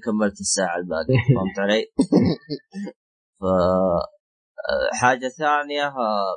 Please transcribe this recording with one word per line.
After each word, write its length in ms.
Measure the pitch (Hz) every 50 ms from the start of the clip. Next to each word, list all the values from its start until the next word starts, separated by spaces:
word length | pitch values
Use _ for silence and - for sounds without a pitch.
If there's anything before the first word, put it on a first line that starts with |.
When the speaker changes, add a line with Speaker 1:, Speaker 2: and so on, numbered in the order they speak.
| -
Speaker 1:
كملت 340 | 117 107 107 107 101 101 -
الساعة 380 | 98 - - 101 95 87 85
الباقية، 440 | 90 90 90 80 80 80 - 131 - -
Speaker 2:
<laughs> 100 | - 123
Speaker 1:
فهمت 220 | 101 92 95 92 98 98
علي؟ 180 | 101 107 113 - - _ - - - - - - - 151 - - - 147 - - _ - 196 202 - - _ _ _ _ _ _ _ _ _
ف-، 640 | 98 92 92 92 87 92 92 92 95 92 85 82 - - - _ _ _ _ _ _ _ _ - - - 71 67 64 - - -
حاجة 260 | 131 127 131 123 131
ثانية، 600 | 127 - - 156 147 147 147 143 143 147 147 143
ها، 220 | 143 139 131 120 107 107 101 98 95 87